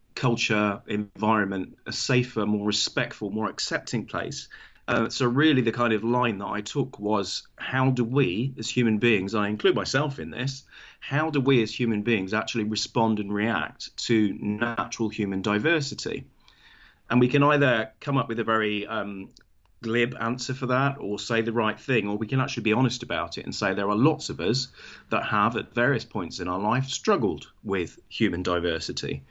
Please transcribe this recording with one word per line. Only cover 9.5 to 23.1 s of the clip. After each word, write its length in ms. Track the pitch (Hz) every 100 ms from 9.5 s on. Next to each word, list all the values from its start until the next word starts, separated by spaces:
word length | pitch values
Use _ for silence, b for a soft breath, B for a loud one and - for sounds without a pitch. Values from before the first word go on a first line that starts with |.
| 104 190 123
myself 440 | 90 135 151 135
in 100 | 80
this, 340 | 92 135 - - B B B
how 300 | - 139 160
do 100 | 147
we 240 | 127 131
as 100 | 107
human 280 | - 117 107
beings 320 | 107 107 95
actually 320 | 107 - 117 107
respond 540 | 107 - 123 113 107
and 140 | 98
react 600 | 104 113 95 76 - - - -
to 300 | 113 101 -
natural 640 | 104 104 117 113 - - 107
human 340 | - 98 95
diversity? 840 | 104 104 151 165 139 - - - - _ b b b b b b -
And 120 | 123
we 80 | 123
can 140 | 139
either 480 | 143 147 135 113 107 -
come 160 | 147 135
up 100 | 117
with 120 | 113
a 40 |
very, 420 | 110 110 107 104 92
um, 440 | 110 101 98 95 - _ _ _ -
glib 340 | 113 117 120 -
answer 340 | 113 131 - 131
for 100 | 127
that 300 | 127 139 139
or 200 | 98 101
say 220 | - 113
the 100 | 113
right 280 | 113 107 104
thing, 280 | - 123 101
or 100 | 104
we 80 | 107
can 140 | 135
actually 240 | 131 -
be 100 | 107
honest 300 | 110 127 -
about 340 | -